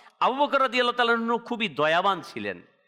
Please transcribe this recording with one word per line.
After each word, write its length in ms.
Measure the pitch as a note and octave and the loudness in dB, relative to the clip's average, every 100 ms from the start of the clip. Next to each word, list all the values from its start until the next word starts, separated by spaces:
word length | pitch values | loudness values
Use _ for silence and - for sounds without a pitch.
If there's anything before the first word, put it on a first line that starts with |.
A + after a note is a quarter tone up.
| - - | -18 -2
আবু 160 | F#3 C4 | 0 2
বকর 260 | C#4+ C4+ | 0 2
রাদিয়াল্লাহু 360 | C4 B3 A#3+ B3 | 2 2 0 2
তাআলা 140 | A#3 | 2
আনহু 260 | A#3 A#3 A#3 | 2 0 -2
খুবই 320 | A#3 A3+ G#3 | -4 -6 -4
দয়াবান 520 | C#3 D3+ E3+ G3 F3+ | 0 2 4 2 0
ছিলেন। 400 | - A#2 G2+ F2 - _ | -6 -8 -8 -8 -14 _